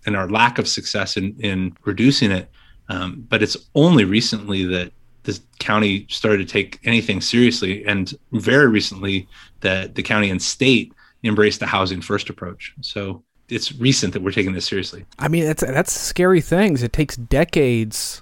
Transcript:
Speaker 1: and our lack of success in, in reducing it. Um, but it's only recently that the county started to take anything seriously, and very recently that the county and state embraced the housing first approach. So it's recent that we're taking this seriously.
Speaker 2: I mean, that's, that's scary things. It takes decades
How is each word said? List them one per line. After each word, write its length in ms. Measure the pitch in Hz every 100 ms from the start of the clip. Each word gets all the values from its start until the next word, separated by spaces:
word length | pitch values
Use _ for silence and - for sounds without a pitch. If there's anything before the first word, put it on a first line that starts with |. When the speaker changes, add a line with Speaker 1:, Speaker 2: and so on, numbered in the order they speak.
| -
Speaker 1:
and 80 | 98
our 120 | 92
lack 300 | 107 127 123
of 100 | 113
success 480 | - - 104 95 -
in, 200 | 95 107
in 380 | 107 95 92 - -
reducing 460 | 95 117 139 110
it. 180 | 92 95 - _ - -
Um, 360 | 92 92 - 113
but 140 | 113
it's 140 | 104 - - 143
only 300 | 160 160 98
recently 580 | 107 113 110 101 95
that 300 | 92 90 90 - _ _
the 140 | - 98 _ -
county 460 | - 107 104 98 -
started 280 | - 110 104
to 80 | 92
take 340 | 104 98 - -
anything 340 | 117 104 98
seriously, 680 | - 120 123 117 95 101 104
and 320 | 101 95 - -
very 360 | 117 98 135 139
recently 600 | 107 101 95 98 98 95 - - -
that 360 | 98 95 95 -
the 60 |
county 280 | 98 107 101
and 120 | 92
state 520 | - - 131 123 - _ _ _ 113
embraced 340 | 104 104 -
the 60 | 101
housing 340 | 98 95 92
first 300 | - 101 -
approach. 440 | 107 92 90 - -
So 440 | 131 - 98 98 _ _ -
it's 240 | 120 -
recent 400 | 123 123 135 101
that 80 | 90
we're 100 | 92
taking 220 | 101 95
this 120 | 92 -
seriously. 400 | 101 92 - - -
Speaker 2:
I 80 | 151
mean, 160 | 165
that's, 200 | 156 156
that's 280 | 131 131 185
scary 480 | - - - 180 185
things. 420 | - 170 208 139
It 120 | 117
takes 240 | - 147 -
decades 1040 | 117 135 175 170 135 117 110 - - -